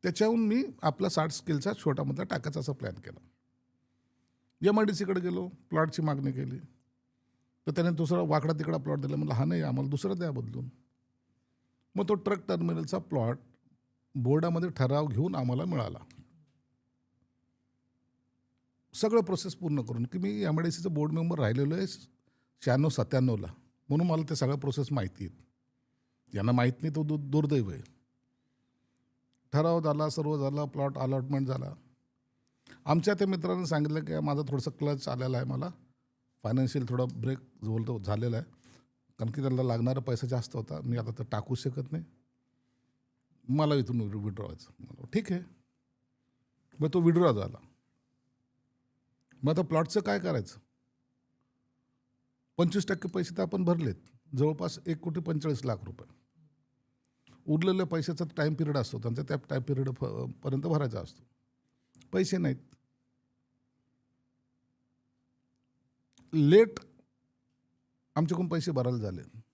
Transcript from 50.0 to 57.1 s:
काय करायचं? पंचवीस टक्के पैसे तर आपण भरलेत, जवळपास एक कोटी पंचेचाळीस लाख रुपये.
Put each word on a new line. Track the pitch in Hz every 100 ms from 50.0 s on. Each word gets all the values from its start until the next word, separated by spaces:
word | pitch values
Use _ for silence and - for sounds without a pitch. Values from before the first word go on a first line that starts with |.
काय | 196 202
करायचं? | 180 139 98 - _ _ _ _ _ _ _ _ _ _ _ _ _ _ _ _ _ _ _ -
पंचवीस | 175 202 -
टक्के | 185 180
पैसे | 185 175 170
तर |
आपण | 185 196
भरलेत, | 175 170 143 90 - _ _ 131
जवळपास | 147 151 180 - -
एक | 160
कोटी | 175 160
पंचेचाळीस | 165 151 156 135 127
लाख | 107
रुपये. | - - - - _ _ _ _ _ _ _ _ _